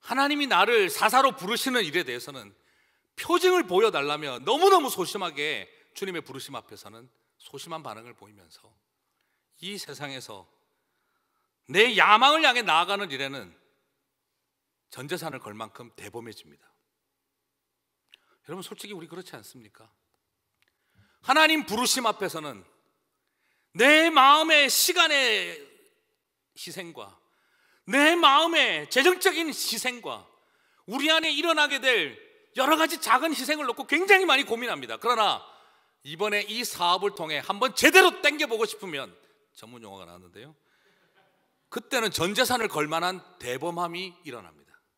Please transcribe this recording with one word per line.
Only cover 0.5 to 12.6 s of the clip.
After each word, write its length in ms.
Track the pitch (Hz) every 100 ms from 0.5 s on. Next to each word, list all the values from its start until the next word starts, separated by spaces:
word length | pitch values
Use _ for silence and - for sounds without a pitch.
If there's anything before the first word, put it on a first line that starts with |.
| 180 202 233 185
사사로 440 | - 214 247 269 -
부르시는 460 | 185 233 - 247
일에 220 | 180 143
대해서는 500 | 127 123 131 139 101 _ _ _ _ _ _ -
표징을 500 | - 349 359 359 226
보여달라며 720 | 185 220 165 143 147 151 123
너무너무 500 | 135 277 381 381 269
소심하게 800 | 196 170 208 180 143 147 131 92 _ _
주님의 280 | - 190 175
부르심 320 | - 139 127 131
앞에서는 520 | - 104 104 110 123 _ _ _
소심한 440 | - 139 165 165
반응을 300 | 139 107 117
보이면서 580 | 113 101 104 87 - _ _ _ _ _ _ _ _ _ _
이 180 | 175 202
세상에서 680 | - 131 143 135 120 101 90 _ _ _ _ _ _ _ _ _ _ _ _
내 280 | 147 233 214
야망을 480 | 170 214 262 311
향해 160 | 302 240